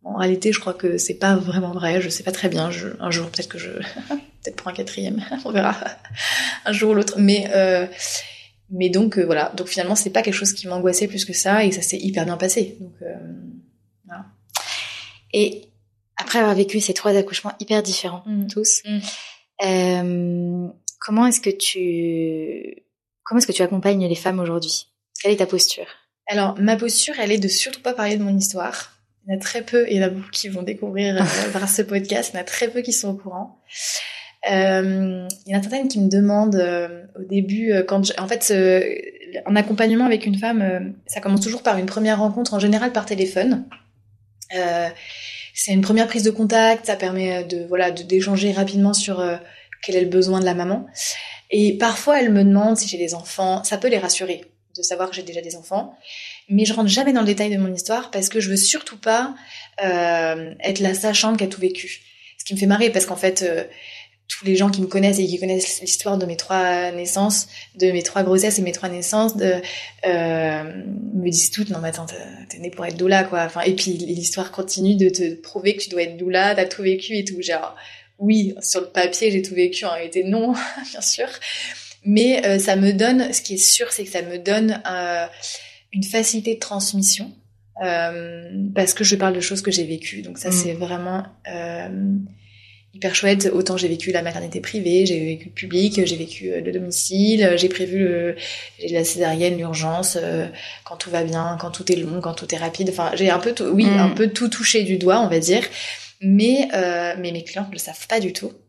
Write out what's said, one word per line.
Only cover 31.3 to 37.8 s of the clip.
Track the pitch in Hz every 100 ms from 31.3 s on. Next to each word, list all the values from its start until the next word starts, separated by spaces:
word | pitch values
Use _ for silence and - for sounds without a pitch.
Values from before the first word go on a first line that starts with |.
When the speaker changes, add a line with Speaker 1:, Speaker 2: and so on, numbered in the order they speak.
| 190 208
Speaker 1:
grâce | 190 190
à | -
ce |
podcast, | 202 202 196 208 233
il | 185
y |
en |
a |
très | 180 - 233
peu | 247
qui | 247
sont | - 202
au |
courant. | 196 196 180 233 _ _ - - - - - - _ 202
Euh, | 196 190 190 190 190 190 185 180 185 -
il |
y | 196
en |
a |
certaines | 196 262 269
qui | 214
me | 190
demandent, | 196 202 208 214 196
euh, | 175 175 175 175 196 196
au |
début, | 185 196 190 202 226
euh, | 196